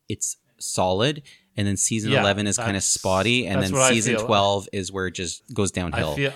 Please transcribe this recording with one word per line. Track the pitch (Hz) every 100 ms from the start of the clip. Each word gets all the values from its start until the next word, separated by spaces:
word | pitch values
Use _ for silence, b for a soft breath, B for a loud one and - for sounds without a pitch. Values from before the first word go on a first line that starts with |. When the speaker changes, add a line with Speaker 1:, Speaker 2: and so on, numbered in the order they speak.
| -
Speaker 1:
it's | 107 - - _ -
solid. | - - 92 92 127 151 139 B B -
And | 101
then | 95
season | - 113 107
Speaker 2:
Yeah, | 135
Speaker 1:
eleven | 101 101 104
is | 98
kinda | 113
Speaker 2:
that's, | 98 -
Speaker 1:
spotty, | - 98 95 104 123 92
and | 95
Speaker 2:
that's | 95
Speaker 1:
then | 135
Speaker 2:
what | 131
I |
Speaker 1:
season | 117 110 113
Speaker 2:
feel. | 113
Speaker 1:
twelve | 104 101 101 95
is | 101 90
where | 95 92
it | 85
just | 85 - -
goes | 113 98
downhill. | - 87 80 78
Speaker 2:
I | 76
feel, | 139